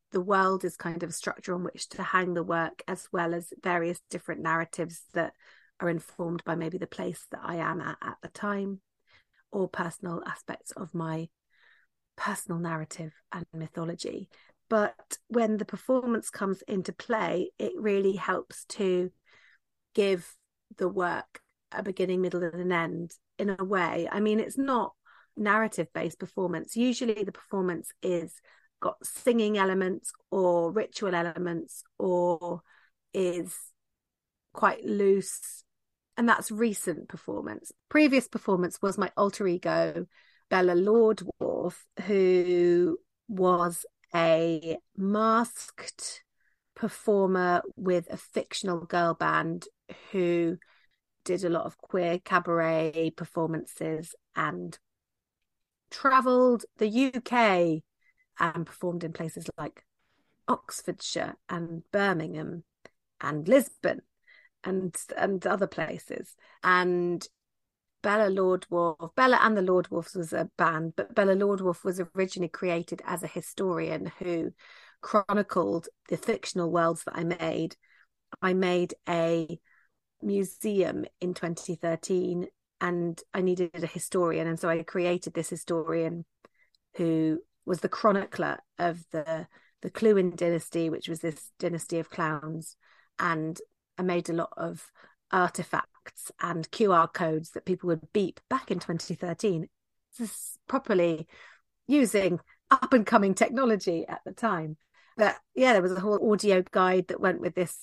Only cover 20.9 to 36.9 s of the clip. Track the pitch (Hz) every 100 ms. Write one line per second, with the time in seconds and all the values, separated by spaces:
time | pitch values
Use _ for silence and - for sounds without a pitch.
20.9 | 196 175 170 - - _ _ _ - 196
21.9 | 190 185 185 180 175 175 175 180 175 165
22.9 | 170 170 - _ - 202 185 190 196 175
23.9 | 170 170 202 214 214 - - 277 247 -
24.9 | - _ - _ - 208 214 220 - 160
25.9 | 165 170 - 180 - 180 165 - 226 247
26.9 | 240 240 208 196 - - 196 185 170 -
27.9 | - 190 175 170 - _ _ _ - -
28.9 | - - - - 233 208 208 190 190 185
29.9 | 196 - - - 190 180 175 165 202 -
30.9 | - 202 170 170 165 180 170 165 - -
31.9 | - 190 175 175 165 175 175 _ _ _
32.9 | _ _ 202 185 175 180 - - _ _
33.9 | _ _ _ _ _ _ - 196 - -
34.9 | 208 196 196 190 - - - _ _ _
35.9 | _ _ - 233 - - 208 233 196 -